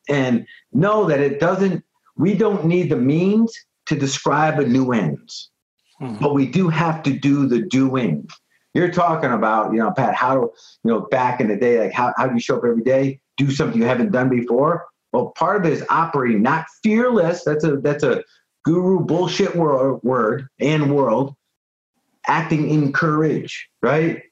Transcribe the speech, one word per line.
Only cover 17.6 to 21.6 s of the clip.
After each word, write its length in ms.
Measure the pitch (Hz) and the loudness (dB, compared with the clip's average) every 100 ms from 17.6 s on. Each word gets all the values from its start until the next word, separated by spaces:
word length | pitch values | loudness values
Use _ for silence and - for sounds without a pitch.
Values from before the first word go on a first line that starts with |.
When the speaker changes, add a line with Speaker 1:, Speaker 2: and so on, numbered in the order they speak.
Speaker 1:
a, 120 | 160 139 | 0 0
that's 280 | 143 147 | -2 0
a 200 | 135 - - _ _ _ | 0 0 -4 _ _ _
guru 400 | - 175 180 190 | 0 0 2 0
bullshit 500 | 143 160 175 - 196 | 0 0 -2 -2 -2
wor-, 460 | 175 156 135 135 123 | 0 0 2 0 0
word 460 | 117 127 110 117 - _ | -2 0 0 -2 -8 _
and 360 | 131 156 143 143 | 0 0 2 2
world. 400 | 127 113 135 - _ _ | 2 0 -2 -6 _ _